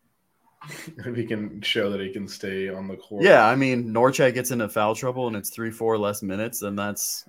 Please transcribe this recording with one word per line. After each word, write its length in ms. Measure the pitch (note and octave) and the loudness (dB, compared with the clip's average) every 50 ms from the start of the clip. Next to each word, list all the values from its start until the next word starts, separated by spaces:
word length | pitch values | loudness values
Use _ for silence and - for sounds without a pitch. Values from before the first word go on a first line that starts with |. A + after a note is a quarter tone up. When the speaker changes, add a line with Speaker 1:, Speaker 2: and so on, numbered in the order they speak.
| _ _ _ _ _ _ _ _ _ _ _ _ | _ _ _ _ _ _ _ _ _ _ _ _
Speaker 1:
<laughs> 60 | - D3+ - - - E3 D#3+ - | -20 -18 -16 -16 -16 -16 -16 -12
if 180 | G#2 B2 A#2+ | -10 -6 -4
he 100 | A#2+ A2 | -4 -4
can 360 | A2 A#2 G#2 G#2+ G2+ - G#2 | -4 -4 -4 -4 -8 -8 -8
show 280 | G2+ - - A#2 G#2 G2+ | -6 -2 0 0 0 0
that 120 | G2+ F#2+ | 0 -2
he 100 | G2 F#2+ | -4 -6
can 160 | - G#2+ G2 F#2 | -6 -8 -10 -10
stay 400 | - - - G2 F#2+ F#2+ F#2+ F#2+ | -10 -10 -8 -6 -4 -4 -4 -4
on 200 | F#2+ F#2+ G2 G2 | -6 -8 -8 -10
the 80 | F#2+ F#2 | -10 -12
court. 260 | - - G#2+ G#2 D#3 | -12 -12 -4 2 8
Speaker 2:
Yeah, 240 | G3+ E3+ B2+ A2 A2 | 8 10 10 10 8
I 80 | B2 | 6
mean, 380 | C3+ C3+ C3 B2+ A#2+ A#2+ A2 G#2+ | 4 2 2 0 0 -2 0 2
Norchad 400 | A#2 A#2+ C3 C#3 - C#3 C3 A2+ | 4 4 4 4 4 4 4 4
gets 180 | B2+ B2 - | 2 -2 -2
into 160 | C3+ A#2+ A2 G2+ | -2 -2 -2 -2
foul 260 | - A2+ G#2+ G#2+ A2+ | 0 0 0 0 0
trouble 340 | - - B2+ B2 B2+ B2+ A#2+ | 0 -4 -4 -4 -4 -4 -4
and 100 | A2 G2+ | -4 -6
it's 140 | G2 - | -8 -8
three, 200 | - - A2+ A2+ | -8 -8 -8 -8
four 260 | A2 A2+ A#2 A2+ A2+ G#2+ | -6 -2 0 0 2 2
less 240 | G#2 G2+ G2+ - | 0 0 -2 -4
minutes, 380 | G#2+ F#2+ F#2 G2+ A2 A#2+ - - | -6 -6 -4 -4 -4 -4 -6 -6
then 160 | G#2 G2+ G2+ | -6 -6 -4
that's, 480 | G2+ G2+ G#2 G2+ - - - - - - | -4 -4 -4 -4 -6 -6 -6 -6 -8 -10